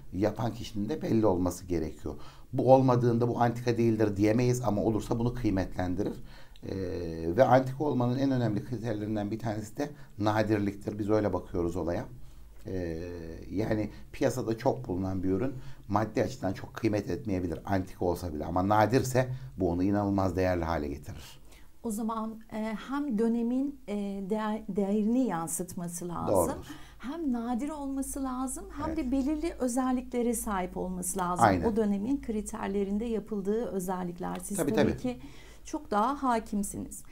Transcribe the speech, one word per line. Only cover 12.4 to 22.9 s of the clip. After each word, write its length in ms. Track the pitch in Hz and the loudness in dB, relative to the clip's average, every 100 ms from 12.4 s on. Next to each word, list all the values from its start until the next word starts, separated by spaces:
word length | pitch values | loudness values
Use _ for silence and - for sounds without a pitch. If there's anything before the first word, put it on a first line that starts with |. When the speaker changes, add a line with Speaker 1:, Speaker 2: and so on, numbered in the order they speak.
| - - - | -16 -14 -8
Speaker 1:
Ee, 360 | 95 85 82 87 87 82 82 - | -4 -4 -6 -8 -10 -10 -12 -6
yani 380 | 90 110 107 104 - - | -2 0 0 -2 -6 -10
piyasada 460 | - 135 127 110 113 | 0 0 2 -2 0
çok 300 | 135 127 127 | 2 2 0
bulunan 360 | 92 95 95 | -2 -2 0
bir 60 | 92 | 2
ürün 240 | 95 131 127 - - - | 2 0 -4 -8 -10 0
maddi 360 | 101 107 131 | 0 2 0
açıdan 300 | 104 - 92 | 0 -2 -4
çok 200 | 95 - | -4 -8
kıymet 360 | - 110 101 98 | -2 0 0 -2
etmeyebilir 500 | 87 107 90 90 71 - | -4 -2 -2 -2 -4 0
antika 400 | 98 95 - 90 | 0 0 -2 0
olsa 280 | 82 87 | 0 -2
bile 120 | 76 78 | -4 -2
ama 240 | 87 98 | 0 4
nadirse 600 | 107 107 123 - 123 127 - - - | 6 6 4 2 2 0 -2 -8 -2
bu 120 | 92 | 0
onu 140 | 85 | 2
inanılmaz 520 | 95 101 101 98 95 85 | 2 2 2 2 2 2
değerli 280 | 92 90 | 2 2
hale 240 | 82 80 73 | 0 0 -2
getirir. 540 | 73 - - - - - - - - | -6 -10 -12 -14 -16 -18 -18 -20 -10
Speaker 2:
O 80 | 233 | -6
zaman, 500 | 208 226 226 220 220 - | -4 -2 -2 -4 -8 -8
e, 220 | 220 220 208 | -4 -4 -4
hem 280 | - | -4